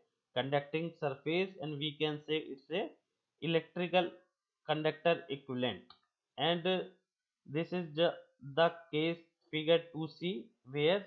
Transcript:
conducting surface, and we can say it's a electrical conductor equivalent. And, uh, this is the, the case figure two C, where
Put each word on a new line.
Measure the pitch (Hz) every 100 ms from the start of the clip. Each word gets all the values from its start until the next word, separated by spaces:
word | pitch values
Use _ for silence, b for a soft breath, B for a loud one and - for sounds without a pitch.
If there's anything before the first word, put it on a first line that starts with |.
| _ _ _ 123
conducting | 131 143 143 160 165 -
surface, | 147 131 151 170 185 190
and | 147 143
we | 151 147
can | 156 151 151
say | 156
it's | - 139 -
a | 175 302 - _ _ _ _
electrical | 151 165 160 175 175 180 175 - _ _ _ _ -
conductor | 156 156 151 170 165 -
equivalent. | 139 - 123 123 92 - - _ _ _ -
And, | 156 175 175
uh, | 185 190 - _ _ _ _ -
this | 147 165
is | 180 165
the, | 147 170 - - _ 131 139
the | 165 - -
case | 151 165 170 - _ _
figure | 156 156 165 165
two | 156 156
C, | - 175 208 - _ 127
where | 143 151 196